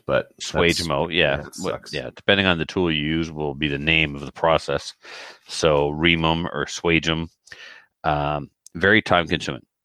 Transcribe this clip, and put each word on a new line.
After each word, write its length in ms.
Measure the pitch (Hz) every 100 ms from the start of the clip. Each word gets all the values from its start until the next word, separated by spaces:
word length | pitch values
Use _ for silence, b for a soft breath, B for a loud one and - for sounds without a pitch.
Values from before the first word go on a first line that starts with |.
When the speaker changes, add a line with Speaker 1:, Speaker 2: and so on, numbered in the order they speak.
| -
Speaker 1:
but 320 | 65 - -
Speaker 2:
swage 280 | - 82 87
Speaker 1:
that's, 120 | 82
Speaker 2:
them 80 | 85
out, 200 | 69 85
yeah. 260 | 82 76 69
Speaker 1:
that 80 | 71 -
Speaker 2:
What, 140 | 90
Speaker 1:
sucks. 220 | - -
Speaker 2:
yeah, 160 | 76 62 -
depending 300 | - 98 95
on 140 | 85
the 60 | 76
tool 260 | 98 87
you 100 | 76
use 300 | 76 80 82
will 240 | 76 76 69
be 140 | 73
the 100 | 69
name 340 | 76 80 76
of 100 | 69
the 80 | 69
process. 600 | - 82 78 - 69 - - B B B B B
So 420 | - 80 73 73
ream 340 | 76 85 82 80
'em 200 | 82 85
or 180 | 73 69
swage 420 | - 85 82 82
'em. 200 | 82 80 _ - B B B B _
Um, 480 | 80 73 73 76 69 _ _ 85
very 260 | 95 107
time 260 | - 87 78
consuming. 380 | 82 - 65 - _